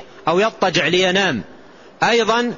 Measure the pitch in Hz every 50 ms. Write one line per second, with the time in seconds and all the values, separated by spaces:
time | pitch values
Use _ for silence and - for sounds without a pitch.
0 | - - - - - - 170 185 208 220 220 - 208 185 156 170 147 151 175 180
1 | 185 185 180 196 196 180 143 104 - - - - - - - - - - - -
2 | 160 196 233 233 226 202 226 233 240 240 180